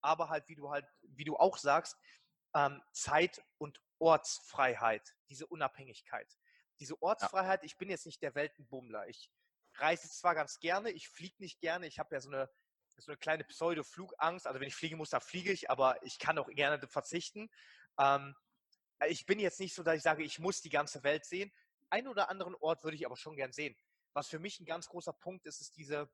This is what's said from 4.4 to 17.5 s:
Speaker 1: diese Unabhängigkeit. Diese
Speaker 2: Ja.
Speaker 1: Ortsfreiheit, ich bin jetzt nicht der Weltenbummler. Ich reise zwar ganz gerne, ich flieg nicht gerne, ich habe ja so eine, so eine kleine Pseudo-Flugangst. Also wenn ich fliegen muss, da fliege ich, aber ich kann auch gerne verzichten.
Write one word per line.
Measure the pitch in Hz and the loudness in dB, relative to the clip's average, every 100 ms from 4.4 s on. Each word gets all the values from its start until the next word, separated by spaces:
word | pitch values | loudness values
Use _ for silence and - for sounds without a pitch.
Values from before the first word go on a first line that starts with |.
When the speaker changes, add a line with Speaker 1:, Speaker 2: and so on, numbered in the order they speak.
| - - 131 113 117 107 - _ _ | -8 2 2 4 2 2 -4 _ _
Speaker 1:
diese | 135 156 | -14 -12
Unabhängigkeit. | 165 139 - 135 - - 113 107 _ _ _ _ _ | -4 -4 -4 -18 -18 -12 -12 -12 _ _ _ _ _
Diese | 139 | -12
Speaker 2:
Ja. | 151 | -4
Speaker 1:
Ortsfreiheit, | 175 214 - 190 190 190 | 0 0 0 0 2 2
ich | - - | 0 -10
bin | 196 | -8
jetzt | 190 - | -6 -8
nicht | - | -6
der | 151 | -6
Weltenbummler. | 139 147 _ 135 131 123 107 101 | -2 -4 _ -14 -14 -10 -10 -10
Ich | 120 - _ _ _ _ | -14 -20 _ _ _ _
reise | - 156 165 - | 0 2 2 -2
zwar | - 175 | 0 2
ganz | 160 147 - | 2 0 -4
gerne, | 160 185 226 | 0 0 0
ich | 185 - | -8 -12
flieg | - 175 _ | -14 -16 _
nicht | 185 - | -16 -6
gerne, | 165 175 165 | -2 -2 -4
ich | - | -8
habe | 151 143 | -6 -6
ja | |
so | 135 | -4
eine, | 139 135 _ _ _ _ _ | -4 -4 _ _ _ _ _
so | - | -16
eine | 147 | -8
kleine | - 160 | 0 0
Pseudo-Flugangst. | 151 - 165 165 143 - 185 - 156 180 - | -2 -2 0 0 -4 -10 -14 0 0 2 -6
Also | 131 | -6
wenn | 135 | -6
ich | |
fliegen | - 165 160 | -4 -6 -6
muss, | 151 | -2
da | 139 | -2
fliege | - 120 202 | -2 -6 0
ich, | 190 - | -2 0
aber | 127 131 127 | 4 6 4
ich | - - | -4 -4
kann | - 160 | 0 0
auch | 135 | 0
gerne | 135 143 147 135 | 2 2 2 -2
verzichten. | - - 170 - 208 220 | -6 -4 -6 -6 -12 -14